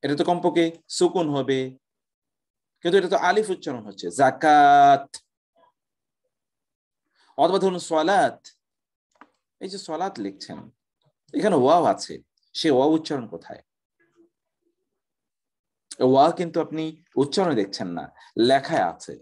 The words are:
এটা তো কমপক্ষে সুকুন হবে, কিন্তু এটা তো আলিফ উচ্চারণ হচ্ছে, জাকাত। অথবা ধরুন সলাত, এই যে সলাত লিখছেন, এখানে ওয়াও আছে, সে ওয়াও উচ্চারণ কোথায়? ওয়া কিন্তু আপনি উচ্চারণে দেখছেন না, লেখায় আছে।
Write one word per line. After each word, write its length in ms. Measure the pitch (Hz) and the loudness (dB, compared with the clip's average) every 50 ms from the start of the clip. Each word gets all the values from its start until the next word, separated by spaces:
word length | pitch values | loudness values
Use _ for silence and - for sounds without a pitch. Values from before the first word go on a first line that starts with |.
| - | -2
এটা 120 | 139 147 147 | -4 -2 -2
তো 40 | 170 180 | 0 -2
কমপক্ষে 360 | 175 170 170 151 147 165 165 165 165 - _ _ - | -2 0 -2 -2 0 0 0 -2 -4 -10 _ _ -4
সুকুন 300 | - 180 170 170 196 170 151 143 | 0 0 0 0 0 -2 -2 -2
হবে, 240 | 139 131 123 135 131 131 131 131 _ _ _ _ _ _ _ _ _ _ _ _ _ _ _ _ _ _ _ _ _ | -4 -2 -2 -4 -4 -4 -8 -12 _ _ _ _ _ _ _ _ _ _ _ _ _ _ _ _ _ _ _ _ _
কিন্তু 140 | _ 170 175 196 | _ 0 2 2
এটা 100 | 175 175 185 | 2 2 -2
তো 40 | - - 180 | 0 0 2
আলিফ 180 | 185 214 214 202 185 | 0 0 0 -2 -6
উচ্চারণ 260 | - - 165 131 123 - | -8 -8 -10 -10 -10 -10
হচ্ছে, 200 | 107 98 - - - - 123 | -14 -16 -12 -12 -10 0 2
জাকাত। 840 | 139 131 131 - - 156 151 147 143 143 143 143 143 139 139 - 698 - - - _ _ _ _ _ _ _ _ _ _ _ _ _ _ _ _ _ _ _ _ _ _ _ _ _ _ _ _ _ _ _ _ _ _ _ _ _ _ _ _ _ _ _ | 2 2 2 2 2 4 6 6 8 8 8 8 8 6 6 4 2 -8 -18 -20 _ _ _ _ _ _ _ _ _ _ _ _ _ _ _ _ _ _ _ _ _ _ _ _ _ _ _ _ _ _ _ _ _ _ _ _ _ _ _ _ _ _ _
অথবা 220 | - - 170 185 196 185 | 0 2 2 2 2 0
ধরুন 160 | 190 185 175 165 - | 0 -2 -2 -6 -4
সলাত, 460 | 165 156 156 170 202 190 156 123 - - _ - _ _ _ _ _ _ _ _ _ _ _ _ _ _ - _ _ _ _ _ _ _ - | -2 0 0 2 2 2 2 0 -2 -6 _ -20 _ _ _ _ _ _ _ _ _ _ _ _ _ _ -20 _ _ _ _ _ _ _ -16
এই 60 | 190 190 | -14 -14
যে 60 | 196 190 | -14 -12
সলাত 260 | - 160 156 185 196 190 - 101 | -10 -8 -6 -6 -8 -8 -8 -10
লিখছেন, 320 | 98 95 - - - 82 78 - - _ _ _ _ _ _ _ _ _ _ _ _ - | -10 -10 -12 -16 -16 -16 -16 -16 -20 _ _ _ _ _ _ _ _ _ _ _ _ -6
এখানে 180 | 302 - 214 185 147 123 | -2 0 0 2 2 4
ওয়াও 200 | 135 160 175 156 113 95 | 4 4 4 4 2 0
আছে, 200 | - - - 82 67 _ _ _ _ _ _ _ - | -2 -4 -14 -16 -18 _ _ _ _ _ _ _ -4
সে 80 | - 160 139 | 0 2 2
ওয়াও 140 | 127 131 151 160 | 4 4 2 2
উচ্চারণ 280 | 160 160 - 156 135 117 104 - | 0 -2 -4 -8 -10 -10 -12 -16
কোথায়? 280 | 82 - - - - _ _ _ _ _ _ _ _ _ _ _ _ _ _ _ _ _ _ _ _ _ _ _ _ _ _ _ _ _ _ _ _ _ _ _ _ _ _ _ _ _ _ _ _ _ _ - _ 127 127 | -18 -16 -16 -20 -20 _ _ _ _ _ _ _ _ _ _ _ _ _ _ _ _ _ _ _ _ _ _ _ _ _ _ _ _ _ _ _ _ _ _ _ _ _ _ _ _ _ _ _ _ _ _ -6 _ 2 4
ওয়া 160 | 131 135 143 165 170 170 | 4 6 4 4 2 -2
কিন্তু 180 | 180 170 160 170 156 | -6 -4 -4 -4 -4
আপনি 180 | 151 151 156 156 160 160 _ _ _ _ 127 | -4 -6 -8 -8 -8 -10 _ _ _ _ -2
উচ্চারণে 340 | 139 143 - 208 190 175 147 113 | -2 0 0 -2 0 0 0 -2
দেখছেন 280 | 98 - - - 107 90 87 | -2 -4 -6 -10 -10 -10 -10
না, 80 | 82 71 - _ _ - - _ - - - | -10 -12 -14 _ _ -20 -12 _ 0 2 2
লেখায় 360 | 135 - - - 165 143 95 85 - | 2 0 0 -2 -2 -2 -2 -2 -4
আছে। 200 | - - - 71 62 | -10 -16 -18 -18 -20